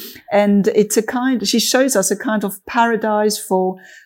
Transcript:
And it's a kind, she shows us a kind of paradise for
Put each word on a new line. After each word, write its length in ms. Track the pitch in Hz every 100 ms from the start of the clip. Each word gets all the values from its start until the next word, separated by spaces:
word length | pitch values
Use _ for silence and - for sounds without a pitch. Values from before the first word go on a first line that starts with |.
| - - -
And 360 | 202 208 202 196
it's 280 | 214 202 226
a 60 |
kind, 440 | 214 247 262 247 202
she 120 | 233
shows 360 | - 254 269 -
us 140 | 190
a 80 | 196
kind 260 | 262 214
of 220 | 202 - -
paradise 720 | 247 233 220 220 214 214 208
for 380 | - 185 185 190 - -